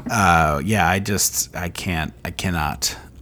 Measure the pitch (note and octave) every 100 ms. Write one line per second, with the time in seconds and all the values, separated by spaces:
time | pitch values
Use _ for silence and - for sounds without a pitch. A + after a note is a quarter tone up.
0 | - A#2 F#2+ E2+ D#2 D2 D#2+ G#2+ E2+ F#2+
1 | G2+ G2 - - - - F2 - - E2+
2 | D#2 - - - F#2+ F2 D2+ A#1 - -
3 | - -